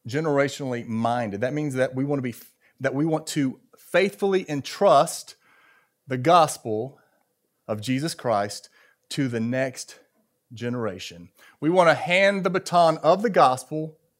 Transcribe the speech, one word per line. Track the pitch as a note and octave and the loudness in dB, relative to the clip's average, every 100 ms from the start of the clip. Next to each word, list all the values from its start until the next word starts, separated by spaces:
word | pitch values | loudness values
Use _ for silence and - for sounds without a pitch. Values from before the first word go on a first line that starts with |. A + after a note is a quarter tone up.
| - | -8
generationally | C3 D#3+ C#3+ C#3 - C#3 A#2+ A2+ | -4 0 0 0 -2 -8 -8 -6
minded, | A2+ A#2 A#2+ A2+ G2 | -4 -2 -2 -4 -4
that | B2+ | -4
means | D3 D3+ | -2 -4
that | B2+ B2+ | -2 -2
we | B2+ | -2
want | C#3 C#3+ | -4 -4
to | |
be, | B2+ A2+ - _ _ _ | -4 -10 -18 _ _ _
that | C3 | -4
we | C3 | -2
want | D#3+ D#3 D#3 | 0 -2 -4
to | D#3 C3+ - _ _ | -2 -2 -4 _ _
faithfully | - F3 G3 G3+ G3+ F#3+ F#3 | -2 0 0 -2 0 0 -2
entrust | D3 - - G3+ C#3+ E3 - - - _ _ _ _ _ _ - | -8 -8 0 6 6 4 -2 -14 -20 _ _ _ _ _ _ -8
the | C3 | -4
gospel | B2+ F3 D#3 - A#2+ G#2+ B2+ - _ _ _ _ _ _ - | 4 6 6 0 -6 -6 -6 -12 _ _ _ _ _ _ -8
of | G#2+ | -8
Jesus | G#2+ C3 D#3 | -4 -4 -4
Christ | - B2+ G#2 G#2 - - _ _ _ _ | -6 -2 0 -2 -8 -18 _ _ _ _
to | - C3+ | -4 -4
the | A#2 | -2
next | A2+ C3 C3 B2 - - _ _ _ _ _ | -4 -2 -4 -8 -16 -18 _ _ _ _ _
generation. | A#2 A#2+ B2 A2 F#2 - E2+ F2 _ _ _ | -10 -8 -4 -6 -8 -14 -18 -20 _ _ _
We | D3+ | 0
want | F#3 E3+ | 4 6
to | |
hand | C#3 C#3+ F3+ G3 G3+ | 4 2 2 2 2
the | F#3 | -2
baton | F3+ - F3 E3+ D#3 | -2 0 4 4 4
of | D3+ F#3+ | 4 4
the | A3+ | 4
gospel | F3+ C#3 B2+ - D#3 D#3 - _ _ | 4 4 4 -4 -8 -8 -12 _ _